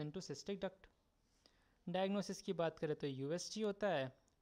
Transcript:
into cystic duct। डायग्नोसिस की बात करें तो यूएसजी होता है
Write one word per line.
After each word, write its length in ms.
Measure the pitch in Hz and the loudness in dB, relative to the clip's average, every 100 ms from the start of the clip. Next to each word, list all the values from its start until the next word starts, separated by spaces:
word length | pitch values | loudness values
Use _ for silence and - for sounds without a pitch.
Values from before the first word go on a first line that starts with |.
| 151 | -4
into 180 | 185 - | -4 -6
cystic 320 | - - 196 | -6 -4 -4
duct। 260 | 190 - - _ _ _ _ _ - _ _ _ - | -4 -6 -18 _ _ _ _ _ -20 _ _ _ -4
डायग्नोसिस 540 | 180 196 202 190 185 | 0 2 2 0 -4
की 120 | - | -2
बात 260 | 170 165 160 | 2 2 2
करें 160 | 156 147 | 0 0
तो 120 | 143 | 0
यूएसजी 540 | 131 139 175 - 214 | -2 0 -2 -2 0
होता 260 | 208 202 208 | 0 2 2
है 240 | 151 131 - _ _ | 4 2 -4 _ _